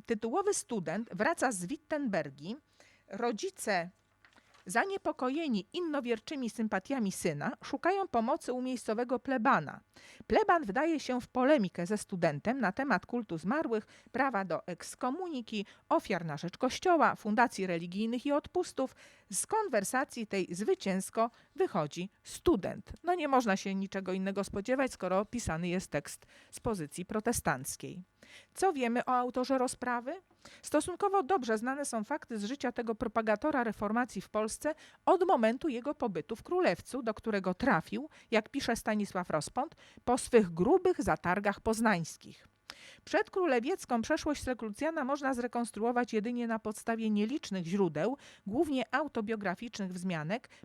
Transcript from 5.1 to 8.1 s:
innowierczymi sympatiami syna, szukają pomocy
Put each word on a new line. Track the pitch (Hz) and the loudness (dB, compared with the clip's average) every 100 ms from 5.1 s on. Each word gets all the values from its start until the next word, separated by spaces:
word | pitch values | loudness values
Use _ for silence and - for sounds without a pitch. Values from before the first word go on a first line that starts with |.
| 302 254 277 330 214 185 | -2 -2 -2 0 -2 -2
innowierczymi | 330 349 294 240 226 - 302 240 | -4 -2 -2 -2 -4 -4 -6 -6
sympatiami | - 220 190 - 269 202 | -4 -2 -2 -2 -2 -2
syna, | - 190 147 151 294 | 0 -2 -2 -4 -6
szukają | - 277 330 392 | -6 -2 2 2
pomocy | 392 | 0